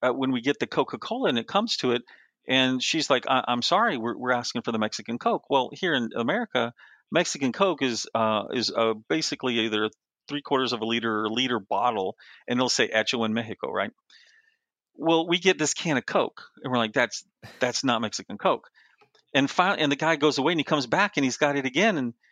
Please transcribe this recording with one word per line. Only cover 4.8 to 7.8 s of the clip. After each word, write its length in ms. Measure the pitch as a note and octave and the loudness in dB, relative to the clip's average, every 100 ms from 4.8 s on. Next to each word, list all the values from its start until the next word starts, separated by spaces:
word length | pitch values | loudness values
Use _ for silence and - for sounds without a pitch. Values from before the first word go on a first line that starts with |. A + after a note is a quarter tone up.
| G#2+ - A2 A#2+ | -2 -4 -8 -4
Coke." 300 | A#3 G3+ - | -2 -2 0
Well, 200 | C#3 B2 | 0 0
here 200 | - F3+ | -4 -2
in 160 | C#3+ A#2 - | 0 -2 -2
America, 580 | A#2 G3+ A3+ B2+ A#2 - - _ _ | -2 -2 -2 -2 -2 -6 -20 _ _
Mexican 400 | D#3 F3 - C3+ | 0 0 -2 -2
Coke 300 | A2+ G3 D#3 | 2 0 2